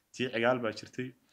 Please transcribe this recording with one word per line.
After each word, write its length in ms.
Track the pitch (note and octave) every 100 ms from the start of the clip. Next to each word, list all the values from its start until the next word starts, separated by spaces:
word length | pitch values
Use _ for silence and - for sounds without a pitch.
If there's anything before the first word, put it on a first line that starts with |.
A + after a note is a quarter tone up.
| _
tii 140 | - B2+
Cigaal 280 | A#2 A#2 B2+
baa 120 | A#2
jirtay. 360 | G#2+ - - B2+ - _